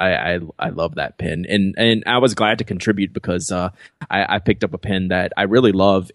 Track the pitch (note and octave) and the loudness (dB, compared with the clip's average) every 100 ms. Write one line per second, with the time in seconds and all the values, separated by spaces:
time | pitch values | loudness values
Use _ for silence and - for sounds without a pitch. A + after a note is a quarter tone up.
0 | F#2+ D2+ E2 F2 E2 - - D#2+ E2 D#2 | 0 0 -2 -4 -6 -8 -6 -4 -4 -4
1 | C#2 - - D#2+ F2+ G2+ G2 - A2+ A2 | -8 -6 -6 -6 -2 0 0 2 2 2
2 | - B2 B2+ G#2 G#2+ A2+ A2+ F2+ A2+ G2+ | 0 2 2 2 0 0 -2 -4 0 0
3 | G2 - - F2+ E2 F#2 F2+ - - _ | -2 -4 -4 -4 -2 -4 -4 -8 -20 _
4 | - G2 G2 G2+ - G#2 G#2 - - F#2+ | -4 -2 0 0 0 0 -2 -4 -4 -2
5 | F#2 F#2 F2+ - G2 A#2 B2 F#2+ G2 F#2+ | 0 -2 -2 -2 2 4 4 4 4 4
6 | F#2 | 0